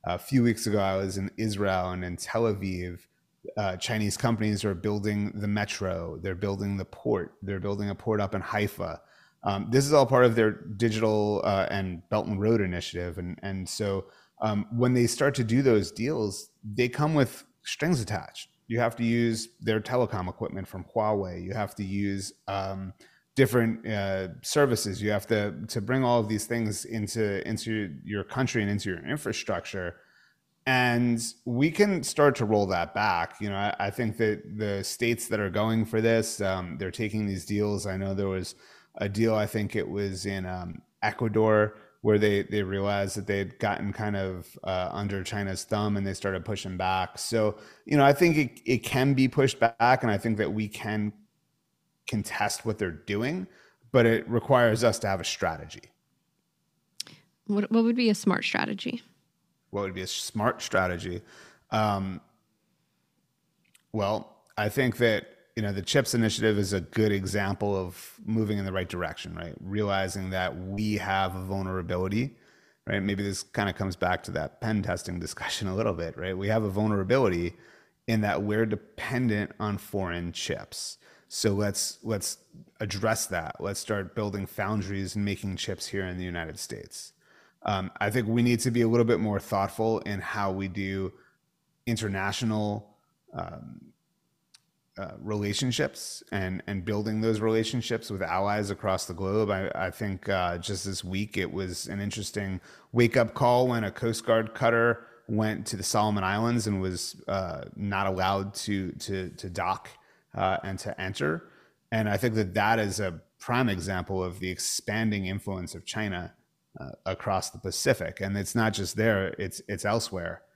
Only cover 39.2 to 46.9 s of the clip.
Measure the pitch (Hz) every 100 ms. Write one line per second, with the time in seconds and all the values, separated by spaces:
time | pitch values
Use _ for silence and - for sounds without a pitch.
39.2 | 113 110 104 113 104 110 - 95 101 92
40.2 | 101 98 92 92 87 85 _ _ 107 -
41.2 | 113 107 110 107 107 - - _ 107 104
42.2 | 107 101 - 104 95 98 98 101 101 107
43.2 | 104 98 95 - 104 98 101 98 107 98
44.2 | 95 90 85 - - 92 90 - 101 98
45.2 | 92 104 98 92 - 107 104 101 98 95
46.2 | 101 95 85 101 98 90 92